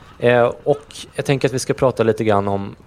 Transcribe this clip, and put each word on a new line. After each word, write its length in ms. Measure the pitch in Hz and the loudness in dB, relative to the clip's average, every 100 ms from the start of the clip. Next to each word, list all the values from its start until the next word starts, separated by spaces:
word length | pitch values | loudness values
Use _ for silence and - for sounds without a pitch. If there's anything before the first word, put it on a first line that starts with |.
| - - | -20 -2
Eh, 240 | 120 123 120 - | 2 4 2 0
och 220 | - 139 - - - - | -2 -4 -4 -20 -12 -8
jag 100 | 135 | -2
tänker 220 | 135 135 | 0 0
att 60 | |
vi 60 | 127 | -2
ska 140 | - | -4
prata 300 | 139 131 120 | 0 0 2
lite 200 | 113 110 | 0 2
grann 240 | 110 101 101 | 0 0 0
om 280 | 98 98 - | -4 -6 -14